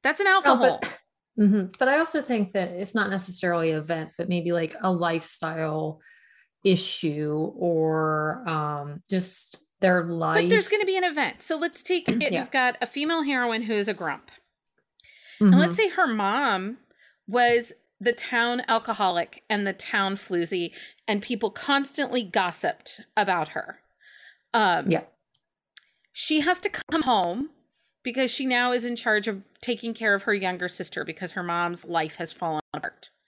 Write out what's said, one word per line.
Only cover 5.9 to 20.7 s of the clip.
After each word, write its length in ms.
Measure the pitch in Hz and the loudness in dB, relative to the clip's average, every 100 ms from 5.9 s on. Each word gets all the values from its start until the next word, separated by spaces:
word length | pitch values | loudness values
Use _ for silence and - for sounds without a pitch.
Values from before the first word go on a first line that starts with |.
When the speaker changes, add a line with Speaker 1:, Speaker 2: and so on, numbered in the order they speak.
| 156 - - _ _ _ _ | -8 -20 -20 _ _ _ _
Speaker 2:
issue 880 | 196 180 - - 160 147 151 151 156 - | 4 4 2 -2 -4 -2 -4 -2 -4 -2
or, 920 | 175 165 160 160 156 151 156 254 233 | 0 2 2 2 0 0 -2 -4 -4
um, 560 | 156 151 147 147 147 - | -2 -2 -6 -8 -12 -2
just 500 | 190 185 - - - _ _ | -2 0 -4 -6 -12 _ _
their 240 | 185 180 170 | 4 4 0
life. 360 | 170 160 160 | -2 0 2
Speaker 1:
But 80 | 175 | 4
there's 180 | 440 403 | 4 4
gonna 160 | 415 381 | 0 0
be 120 | 381 | 0
an 60 | |
event. 400 | 359 302 240 - | 0 -2 -4 -4
So 140 | - 320 | -4 -2
let's 260 | 330 - | -2 -4
take 240 | - 359 - | -2 -2 0
it. 60 | 240 | 0
Speaker 2:
<clears throat> 160 | 285 | 0
Yeah. 60 | 175 | -2
Speaker 1:
You've 100 | - | -2
got 260 | 269 247 247 | 0 0 0
a 60 | 240 | -6
female 340 | 277 302 330 | -4 -2 0
heroine 400 | 285 269 240 220 | 0 0 0 -2
who 100 | 220 | 0
is 140 | 214 202 | 0 0
a 60 | |
grump. 380 | 202 165 139 - - _ _ _ _ _ _ - - - - | -2 -6 -6 -12 -20 _ _ _ _ _ _ -20 -20 -20 4
And 100 | 208 180 | 8 8
let's 140 | 175 | 8
Speaker 2:
Mm-hmm. 20 | 175 | 4
Speaker 1:
say 140 | 415 | 0
her 180 | - 320 | 2 0
mom 680 | 214 196 240 269 190 190 254 _ _ _ _ - | 2 0 0 0 0 -4 -12 _ _ _ _ -2
was 460 | 240 240 240 233 - _ _ | 2 4 4 0 -12 _ _
the 140 | 220 | -2
town 480 | 240 - 240 240 240 - | -2 -2 0 0 -2 0
alcoholic 760 | 226 233 214 196 175 - - _ | 0 0 0 2 2 -2 -8 _
and 180 | 208 202 | -2 -2
the 60 | |
town 420 | 190 - 214 196 196 | -4 -2 0 0 -2
floozy, 580 | - 175 170 185 170 | -2 -2 -2 -4 -6